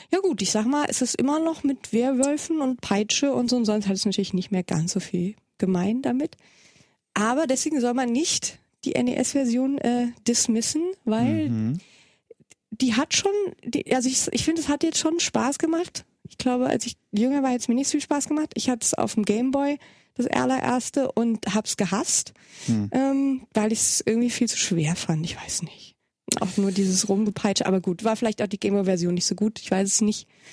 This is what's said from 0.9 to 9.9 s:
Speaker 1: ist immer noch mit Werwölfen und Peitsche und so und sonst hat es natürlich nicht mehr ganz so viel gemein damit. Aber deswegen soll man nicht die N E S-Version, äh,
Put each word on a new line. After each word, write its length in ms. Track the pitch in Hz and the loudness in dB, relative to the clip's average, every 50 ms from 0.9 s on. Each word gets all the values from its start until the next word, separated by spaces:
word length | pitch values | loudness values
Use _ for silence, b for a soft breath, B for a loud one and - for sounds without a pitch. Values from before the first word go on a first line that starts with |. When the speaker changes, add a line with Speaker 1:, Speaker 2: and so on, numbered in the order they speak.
| - - | 0 -2
Speaker 1:
ist 140 | 254 233 - | -2 -2 0
immer 280 | - 240 269 294 320 320 | 0 0 0 2 2 0
noch 220 | 330 320 - - | 0 -2 -2 -2
mit 280 | 277 269 - - - - | -2 -2 -2 -6 -2 0
Werwölfen 680 | 226 240 262 277 247 269 285 294 294 - - 330 311 | 0 2 2 2 2 2 2 0 -2 -2 -2 -2 0
und 200 | 277 262 262 - - | 0 0 -2 -4 -2
Peitsche 500 | - 202 196 214 208 - - 285 285 254 | -2 0 0 0 0 0 0 2 2 2
und 160 | 247 247 233 | 0 0 0
so 60 | 247 | 2
und 80 | 247 226 | 2 2
sonst 240 | 214 214 214 202 196 | 2 2 0 0 0
hat 80 | 196 | -2
es 80 | 190 - | 0 0
natürlich 300 | 208 190 - 196 - - | 0 0 0 -2 0 -2
nicht 160 | 180 185 - | -2 -2 0
mehr 120 | 202 185 175 | -2 -2 -2
ganz 300 | - 185 160 160 175 - | 0 -2 0 0 0 -2
so 80 | 185 | -4
viel 340 | - - - 175 175 196 220 - _ _ _ | -4 -4 -4 -2 -2 -2 -4 -8 _ _ _
gemein 460 | _ - 185 190 180 180 196 226 254 277 | _ 0 2 2 2 2 0 0 0 0
damit. 340 | 254 240 262 294 330 - b b b b b b b b b b b b b _ _ _ | 0 0 0 -2 -4 -6 b b b b b b b b b b b b b _ _ _
Aber 320 | - 208 226 247 285 330 | 0 0 2 2 2 2
deswegen 340 | 247 262 254 - 311 311 277 | 2 0 0 0 0 0 0
soll 140 | 240 240 240 | 0 0 0
man 180 | 262 262 240 233 | 0 0 0 0
nicht 460 | 262 330 - - - - - - - _ _ _ _ - | 0 0 0 0 -2 -2 -6 -8 -12 _ _ _ _ -6
die 100 | - - | -2 0
N 140 | - 247 247 | 0 0 2
E 60 | - | 0
S-Version, 640 | - 254 - - 277 269 240 226 247 262 269 277 - | 0 0 0 0 0 0 2 2 2 0 0 0 0
äh, 300 | - 240 | 0 0